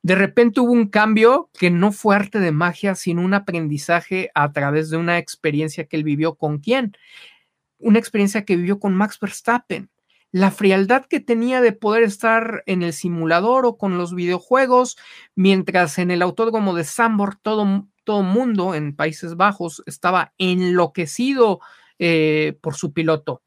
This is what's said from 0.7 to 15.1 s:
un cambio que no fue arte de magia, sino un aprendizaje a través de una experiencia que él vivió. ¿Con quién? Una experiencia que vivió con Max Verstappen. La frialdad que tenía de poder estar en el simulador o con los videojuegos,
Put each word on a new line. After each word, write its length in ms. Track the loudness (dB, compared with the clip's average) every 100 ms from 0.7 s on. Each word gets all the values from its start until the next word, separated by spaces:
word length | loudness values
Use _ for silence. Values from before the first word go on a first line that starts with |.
un 160 | 2 2
cambio 640 | 2 2 6 6 4 -2
que 160 | -2 0
no 220 | 4 2
fue 240 | 2 2 2
arte 240 | 0 -2
de 120 | 0
magia, 440 | 2 0 -2 -4 -4
sino 260 | -4 -2
un 140 | 0 -2
aprendizaje 960 | -2 -6 -4 -6 0 -2 0 -6 -4
a 180 | -2 -2
través 380 | 0 -2 -2 -2
de 80 | -4
una 220 | 0 -2
experiencia 680 | -4 -6 -4 -2 -4 -8 -8
que 120 | -6
él 60 |
vivió. 300 | -4 -2 -2
¿Con 240 | -4 -6 -6
quién? 400 | -2 -2 -2 -10 _ -20 -20 _ _ _ _ _
Una 220 | 2 2
experiencia 440 | 2 -2 -2 -2
que 120 | -2 -2
vivió 240 | 0 -2
con 160 | -2 0
Max 240 | -2 -4
Verstappen. 680 | -12 -8 -4 -4 _ -10 -10 _ _ _ _
La 160 | 0 0
frialdad 580 | 2 2 4 2 0 0
que 120 | -6
tenía 400 | -2 -2 0 2
de 140 | 2
poder 300 | 2 -2 2
estar 600 | 2 0 0 0 0 -8 -4
en 180 | -2
el 100 | -2
simulador 720 | -4 -6 -4 2 2 4 2 2
o 120 | -2
con 200 | -4 -2
los 180 | -4 -4
videojuegos, 800 | -2 -4 _ 2 4 2 2 -6 -20